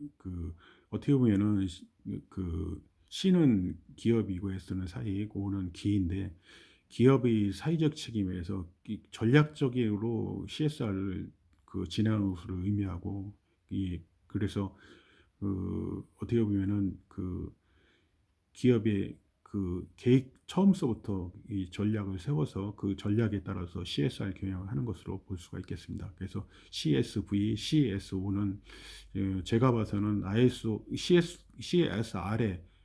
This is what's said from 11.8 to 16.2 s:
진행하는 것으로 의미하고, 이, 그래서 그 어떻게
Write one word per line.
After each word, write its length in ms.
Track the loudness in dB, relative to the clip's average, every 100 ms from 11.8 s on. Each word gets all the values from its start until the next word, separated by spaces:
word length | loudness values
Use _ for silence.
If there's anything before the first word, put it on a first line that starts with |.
| -4
진행하는 460 | 0 2 2 0
것으로 280 | -2 -6 -4
의미하고, 720 | 0 0 0 -4 -6 -8 -10 -14 _ _ -8
이, 300 | -4 -4 -6 -10 _ _
그래서 480 | -4 -2 -2 -4 -6 -20 -20 _ _ _ _
그 640 | -4 -4 -4 -4 -4 -8 -10
어떻게 260 | _